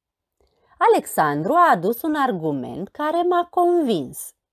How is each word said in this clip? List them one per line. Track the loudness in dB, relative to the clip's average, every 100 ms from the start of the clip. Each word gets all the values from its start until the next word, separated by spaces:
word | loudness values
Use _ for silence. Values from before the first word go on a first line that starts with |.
| _ _ _ _ _ _ _ _
Alexandru | 2 2 0 0 0 0 0
a | 4 4
adus | 4 0 -2
un | -4 -2
argument | -2 -2 -4 -4 -6 -10 -12
care | -6 -4 0
m-a | 0 0 0
convins. | 0 2 2 2 -2 -4 -12 -18 -20 _